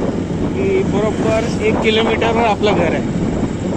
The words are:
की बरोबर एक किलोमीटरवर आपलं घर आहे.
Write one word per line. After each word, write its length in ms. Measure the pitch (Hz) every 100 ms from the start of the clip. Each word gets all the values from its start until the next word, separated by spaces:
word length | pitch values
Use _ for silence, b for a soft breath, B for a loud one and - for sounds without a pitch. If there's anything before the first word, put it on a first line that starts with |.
| - - - - -
की 280 | - 196 190
बरोबर 800 | 190 202 214 208 220 220 233 -
एक 180 | 214 214
किलोमीटरवर 640 | 220 220 226 220 233 226
आपलं 300 | 233 196 208
घर 200 | 175 165
आहे. 80 | 151 - - - - - - 185